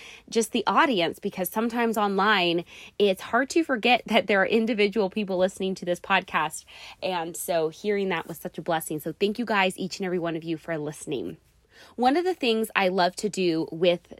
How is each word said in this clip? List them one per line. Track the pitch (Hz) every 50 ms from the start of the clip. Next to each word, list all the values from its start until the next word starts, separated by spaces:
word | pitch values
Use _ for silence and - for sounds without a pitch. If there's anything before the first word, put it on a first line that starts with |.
| - - - - - -
just | - 226 220 -
the | - 233 -
audience, | - 196 254 320 294 233 175 165 156 - -
because | - 202 - 190 185 -
sometimes | - 220 226 240 226 240 233 233 208
online | 220 208 202 196 190 190 214 214 190 175 175 165 175 170 - - - - - -
it's | - 208 196 190 -
hard | - - - 233 269 -
to | - 339 320
forget | - 262 214 190 240 247 - -
that | - 214 214 -
there | - 208 196
are | 190
individual | - - 233 226 220 247 202 208 208 190 226 196 185
people | - 220 208 185 190
listening | 180 185 185 - - 190 190 190
to | - 185
this | 175 175 -
podcast. | - - 196 185 190 - - 170 156 165 - - - - - - - - - -
And | - 180 185 170 165 175 175
so | - - - 175 165 160 160
hearing | 160 - - 208 202 202 196 190
that | 175 165 -
was | - 170
such | - - 185 -
a | -
blessing. | 156 - 170 160 - - 160 151
So | - 165 -
thank | - 202 208 208 -
you | 240
guys, | 202 220 196 190 190 185
each | - 190 180 - -
and | 196
every | 180 180 180
one | 165 170 160
of | 165 160
you, | 170 165
for | 151 - - 165
listening. | 151 147 147 156 - - 160 147 113 87 82 160 - _ _ _ _ _ _ _ - - - -
One | - 240 254 277
of | 349 349
the | 370 339
things | - 277 240 220 220 220 - -
I | - 196 185
love | 185 190 175 185 -
to | - - 202
do | - 190 185 175 165 160 160 -
with | 160 165 185 175 175 175 - _ -